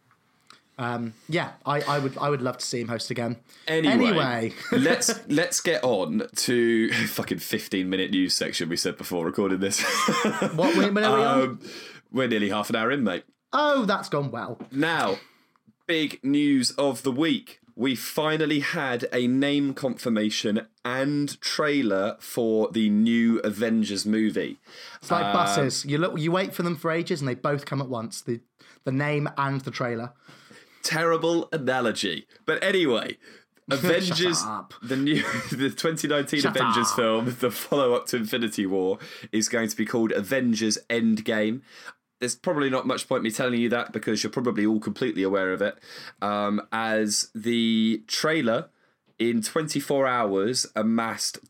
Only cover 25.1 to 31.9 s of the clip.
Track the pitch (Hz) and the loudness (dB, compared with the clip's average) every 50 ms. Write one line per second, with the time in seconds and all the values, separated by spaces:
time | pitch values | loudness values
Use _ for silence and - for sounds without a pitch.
25.1 | 175 170 - 202 202 185 175 175 - 165 143 131 - - - 143 143 147 165 - | 0 0 2 2 2 2 2 2 2 2 2 0 0 -4 -4 -2 0 0 0 0
26.1 | - 165 151 165 170 185 196 190 - - 180 175 175 - - 165 160 170 170 - | 0 -2 0 0 2 0 0 -2 -4 -4 -2 -2 -2 -2 -2 -2 -2 -2 -2 -2
27.1 | 185 147 143 135 120 127 - 156 147 143 - - 147 139 139 127 131 117 110 117 | -2 -2 -2 -2 -2 -2 -2 -2 -2 -2 -4 -4 -4 -4 -4 -4 -4 -6 -6 -8
28.1 | 101 - - - 120 117 _ _ _ _ - - - _ - 135 131 135 143 147 | -10 -10 -6 -6 -6 -6 _ _ _ _ -20 -20 -18 _ -6 -2 -2 0 0 0
29.1 | 151 147 147 147 - - 139 139 139 135 135 139 131 - 143 120 117 113 117 127 | 0 -2 -2 -4 -2 -2 -2 -2 -2 -4 -6 -6 -6 -4 -4 -4 -4 -6 -8 -10
30.1 | - _ _ - - - - - - - - _ _ _ - - 156 156 165 170 | -12 _ _ -20 -20 -20 -20 -20 -20 -20 -20 _ _ _ -6 -4 -2 2 2 2
31.1 | 165 160 156 165 170 170 165 - - 160 131 123 127 131 123 113 | 2 2 2 2 2 0 0 -2 -4 -4 -2 0 0 2 2 0